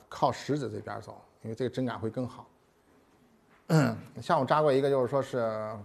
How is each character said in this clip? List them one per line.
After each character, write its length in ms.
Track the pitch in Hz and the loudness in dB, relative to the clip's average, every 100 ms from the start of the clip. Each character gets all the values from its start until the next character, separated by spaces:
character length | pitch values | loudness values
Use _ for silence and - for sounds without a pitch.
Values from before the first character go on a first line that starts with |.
| - | -14
靠 200 | - 139 | 0 0
食 280 | 110 - 147 | 0 -2 -2
指 100 | 113 | -4
这 100 | 104 | -8
边 200 | 104 107 | -10 -10
走， 220 | 110 - - _ | -12 -18 -20 _
因 60 | 113 | -10
为 60 | |
这 100 | 113 | -4
个 60 | 123 | -4
针 160 | 131 127 | -2 -4
感 120 | 107 | -4
会 120 | 110 | -4
更 180 | 120 123 | -4 -6
好。 180 | - - _ _ _ _ _ _ _ _ _ _ _ - | -8 -20 _ _ _ _ _ _ _ _ _ _ _ 2
<clears throat> 520 | 160 123 110 - - | 4 4 0 -10 -8
像 180 | - 160 | 0 2
我 60 | |
扎 160 | 127 156 | 4 4
过 100 | 151 | 6
一 120 | 135 | 4
个， 80 | 139 | 4
就 100 | 139 | 2
是 60 | 120 | 2
说 160 | 139 | 0
是 520 | 131 127 113 110 107 110 | -2 -2 -2 -2 -6 -10